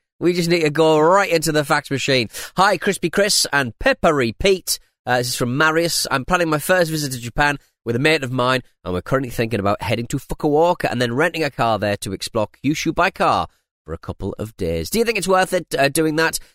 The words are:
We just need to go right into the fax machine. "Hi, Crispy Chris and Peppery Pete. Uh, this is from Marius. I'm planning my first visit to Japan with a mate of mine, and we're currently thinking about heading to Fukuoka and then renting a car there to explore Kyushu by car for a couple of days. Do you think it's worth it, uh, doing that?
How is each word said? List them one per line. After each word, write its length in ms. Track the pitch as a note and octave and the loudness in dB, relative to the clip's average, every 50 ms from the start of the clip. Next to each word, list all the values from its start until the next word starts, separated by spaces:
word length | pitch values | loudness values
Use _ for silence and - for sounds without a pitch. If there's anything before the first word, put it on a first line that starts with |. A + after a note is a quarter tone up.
| _ _ _ _ | _ _ _ _
We 140 | - E3+ | 0 0
just 160 | F3+ F3+ E3+ E3 | 0 2 0 0
need 140 | E3+ F3 | 2 2
to 80 | D#3+ D3+ | 2 2
go 280 | D3 D#3+ D#3+ D#3+ D#3 D3+ | 2 4 4 4 6 6
right 320 | D3+ E3 F#3 G3+ G3 - | 6 6 6 4 4 2
into 220 | E3+ E3 D3+ D#3+ | 0 0 0 0
the 100 | D3+ D3+ D3 | 0 0 0
fax 260 | C#3 D#3+ D3 - - | 0 0 -2 0 -2
machine. 400 | C#3 B2+ - - C3+ B2+ A#2 G2 - - - - - | -4 -4 0 0 2 0 0 -2 -6 -12 -14 -6 0
"Hi, 220 | - F#3 G#3 G3+ E3 | 2 2 2 2 2
Crispy 320 | - G#3 F#3 - - E3+ | 0 -2 -2 -2 -4 -2
Chris 360 | - - G3 G#3 - - - - | 0 0 2 2 2 0 0 0
and 260 | - C#3+ C3+ A#2 - _ | 0 0 -2 -2 -6 _
Peppery 540 | - C4 C4+ - - F3 D#3 C#3+ B2 A#2 | -2 -2 0 2 2 2 2 2 0 -2
Pete. 460 | G#2+ - - G3+ G3 F#2 - - - - - _ _ _ _ | -2 0 2 2 2 2 0 -4 -6 -6 -8 _ _ _ _
Uh, 140 | A#2 B2 B2+ | 0 0 0
this 100 | A#2+ B2 | 0 -2
is 80 | A#2+ | -2
from 220 | - C3 A#2+ B2 C#3+ | -2 -2 -2 0 2
Marius. 480 | D#3+ D#3+ D#3 E3 E3+ E3+ - - - - | 2 2 2 2 0 0 0 -2 -2 -2
I'm 140 | - - - | -2 -4 0
planning 240 | - F#3 F3 F3 D#3+ | 0 0 0 2 0
my 100 | D3+ D3 | 0 0
first 320 | - - F#3 F#3 F3 D#3 | 0 2 2 2 2 0
visit 220 | D#3+ D#3 D3 C#3 | 0 -2 -4 -4
to 60 | C3 A#2+ | -6 -8
Japan 380 | A#2 A#2+ - - D3 C#3+ C#3+ - _ _ _ _ _ | -10 -6 -2 0 0 0 0 -4 _ _ _ _ _
with 120 | A#2 A#2 | -4 -2
a 20 | A#2+ | 2
mate 260 | C#3 D#3 D#3+ D#3 C3+ | 2 2 2 2 0
of 80 | B2 | -2
mine, 300 | B2+ B2+ B2 B2+ C3 B2+ - _ _ _ | -2 0 0 2 0 0 -2 _ _ _
and 120 | - F2 F2+ | -8 -6 -6
we're 80 | F2+ | -6
currently 260 | - - C#3+ C3+ C#3 A#2 | -2 -2 -2 -2 -2 -4
thinking 320 | - - A#2+ A2+ A#2+ G#2 | -4 -4 -4 -2 -2 -2
about 220 | F#2 G2+ G#2 - | 0 -2 -2 -2
heading 240 | - - A#2 A2+ A#2+ | -2 -4 -4 -4 -4
to 100 | - - C3+ | -6 -8 -8
Fukuoka 720 | - - - - - D#3 C#3+ D3+ E3 F3 F3+ - - - | -8 -8 -8 -4 -2 0 2 4 4 2 2 0 -2 -4
and 120 | - A#2+ | -2 -2
then 100 | B2 A#2 | -2 -2
renting 320 | A#2 C3 D#3+ F3+ - D#3+ D#3 | 0 0 0 0 0 -2 -4
a 60 | C#3 | -4
car 280 | - - B2 A#2 A2 G2+ | -2 -2 0 0 0 0
there 200 | G#2 G#2 G2+ - | 0 -2 -2 -4
to 160 | - G#2+ F#2+ | -4 -8 -8
explore 320 | F2+ - - - A#2 G#2+ - _ _ - | -8 -10 -6 -4 -4 -4 -4 _ _ -4
Kyushu 300 | C3 D#3 - - E3 - | -4 -2 -2 -4 -2 0
by 160 | - E3+ F#3+ | 0 0 0
car 380 | - - F#3+ D#3 A#2 F#2+ E2 - _ _ _ _ _ _ _ | 0 0 0 0 0 0 -2 -4 _ _ _ _ _ _ _
for 80 | - | -14
a 60 | E2 - | -14 -12
couple 360 | - - D2+ - F#2+ G2 - - | -10 -12 -10 -8 -8 -10 -8 -8
of 180 | - A2 - | -10 -12 -8
days. 320 | - F#2+ E2 E2 E2 E2 - | -6 -4 -4 -2 -4 -4 -2
Do 100 | - G#3+ | -2 0
you 60 | A#3 | 0
think 140 | A3 A#3 G3+ | 0 -2 -2
it's 100 | F3 F#3 | 0 0
worth 240 | F#3 F#3 F#3 - | 2 2 2 0
it, 220 | F#3 F3+ D#3+ - - C#3+ | -2 -4 -4 -4 0 0
uh, 120 | C#3 C#3 | 0 2
doing 260 | C3+ E3 D#3+ D#3+ D3+ | 2 2 0 2 2
that? 220 | D#3+ D#3+ D#3+ D#3 - - - | 2 0 0 -2 -4 -10 -14